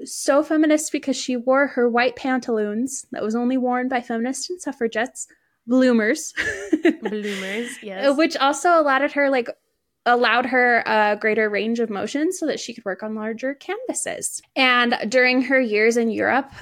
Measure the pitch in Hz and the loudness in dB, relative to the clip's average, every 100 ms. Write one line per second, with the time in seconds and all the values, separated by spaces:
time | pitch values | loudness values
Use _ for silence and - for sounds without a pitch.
0 | 269 - - 277 302 311 311 302 302 294 | -14 -6 0 2 2 2 4 2 0 -4
1 | 277 254 - 247 247 262 285 - 240 233 | -4 -4 -4 -2 2 2 2 2 2 2
2 | 247 240 269 254 240 226 208 214 262 - | 0 0 -2 -2 0 -2 -2 -2 -4 -6
3 | - - 208 226 247 262 247 247 254 254 | -12 -8 -4 -2 0 0 0 -2 -2 -4
4 | 240 233 233 269 - 359 - 285 226 220 | -4 -4 -4 -6 -8 -10 -10 -4 -4 -2
5 | 247 - - _ _ _ - 254 254 233 | -6 -6 -16 _ _ _ 0 4 4 4
6 | 214 302 - - - 403 403 320 339 - | 2 0 -4 -6 -6 -6 -2 0 2 0
7 | 214 214 208 196 190 202 240 - 214 190 | -4 -6 -6 -6 -6 -6 -8 -10 -12 -2
8 | 277 277 320 320 269 302 359 339 294 262 | 0 2 2 2 0 2 2 4 4 2
9 | 285 285 285 269 240 - _ _ _ _ | 0 0 0 0 -2 -10 _ _ _ _
10 | - 240 240 226 254 254 247 233 - 214 | 2 4 4 2 2 2 4 4 2 2
11 | 208 208 220 214 220 202 214 233 226 202 | 2 2 0 2 0 0 -2 -2 -2 -4
12 | 208 285 320 370 311 - - 233 - 185 | -4 -2 -2 -2 -4 -4 -8 -10 -8 -8
13 | 214 220 214 220 262 277 - 403 508 - | -8 -8 -6 -6 -6 -6 -8 -8 -6 -6
14 | - - - - - - 262 247 240 240 | -6 -6 -8 -10 -8 0 2 4 2 0
15 | 214 254 254 254 247 269 247 208 220 233 | 0 2 4 2 2 2 2 2 2 2
16 | 233 208 202 233 269 - | 0 0 2 0 -2 -8